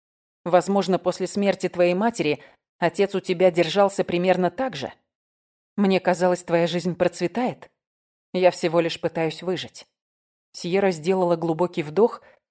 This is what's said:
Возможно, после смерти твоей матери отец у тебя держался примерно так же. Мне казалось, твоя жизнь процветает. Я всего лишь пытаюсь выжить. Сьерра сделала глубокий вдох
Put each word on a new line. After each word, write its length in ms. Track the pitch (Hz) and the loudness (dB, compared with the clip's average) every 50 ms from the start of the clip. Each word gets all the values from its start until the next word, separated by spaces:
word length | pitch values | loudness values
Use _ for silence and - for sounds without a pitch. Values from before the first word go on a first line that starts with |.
| _ _ _ _ _ _ _ _ - | _ _ _ _ _ _ _ _ -2
Возможно, 540 | 175 170 180 165 - 196 202 190 196 185 170 | 2 2 2 4 2 0 0 0 0 0 0
после 300 | - 180 170 - 185 175 | 0 -2 -4 -2 -4 -6
смерти 420 | - 208 202 196 185 - - 180 | -2 0 0 0 0 0 -2 -4
твоей 240 | - 175 180 175 175 | 0 2 2 2 2
матери 480 | 185 214 233 226 - 165 151 147 - - - _ _ _ _ _ - | 2 0 0 0 0 -2 -2 -2 -4 -6 -14 _ _ _ _ _ -2
отец 340 | 175 170 - - 196 196 - | -2 -2 0 0 -2 -2 -2
у 60 | 185 | -4
тебя 320 | - - 185 165 185 185 | -4 -4 0 2 2 4
держался 520 | 165 175 165 160 156 202 202 196 - - 175 | 4 2 0 2 2 2 2 2 2 -2 -2
примерно 460 | - 175 175 180 185 180 180 180 175 | -2 -2 0 2 2 2 2 2 0
так 260 | 175 - 262 262 180 | -2 -2 -6 -6 -6
же. 160 | 139 127 - - _ _ _ _ _ _ _ _ _ _ _ _ _ _ _ _ - | -8 -10 -10 -12 _ _ _ _ _ _ _ _ _ _ _ _ _ _ _ _ 0
Мне 220 | 202 190 190 180 | 2 2 2 2
казалось, 440 | - 185 185 165 180 180 180 175 - | 2 0 0 2 2 2 2 0 0
твоя 220 | - 165 170 170 | 0 0 2 2
жизнь 300 | 165 165 175 160 180 165 | 0 0 -2 -4 -4 -2
процветает. 760 | - 180 175 170 - 180 170 - 233 254 226 147 - - - _ _ _ _ _ _ _ _ _ _ _ _ - | 0 0 -2 0 -2 -4 -4 -4 -4 -4 -4 -4 -8 -14 -20 _ _ _ _ _ _ _ _ _ _ _ _ -2
Я 160 | 185 185 175 | 2 2 2
всего 300 | 170 - - 170 160 170 | 2 2 0 0 2 2
лишь 180 | 165 165 - - | 0 0 -2 -6
пытаюсь 440 | - 165 - 170 165 160 156 - 175 | -6 -6 -4 -4 -4 -4 -4 -6 -6
выжить. 440 | 180 185 151 127 117 - - - _ _ _ _ _ _ _ _ _ _ _ _ _ | -6 -6 -6 -8 -12 -16 -20 -20 _ _ _ _ _ _ _ _ _ _ _ _ _
Сьерра 400 | - - - 175 175 196 202 190 | -16 -12 -6 -2 0 2 2 0
сделала 460 | 175 160 151 175 190 190 185 175 175 165 | 0 -2 -2 -2 0 2 2 2 0 0
глубокий 460 | 165 165 160 160 180 175 - 180 151 | 0 -2 0 0 -2 -2 -2 -4 -6
вдох 380 | 147 151 180 214 240 - - - - _ _ _ _ | -4 0 2 2 2 0 -4 -18 -20 _ _ _ _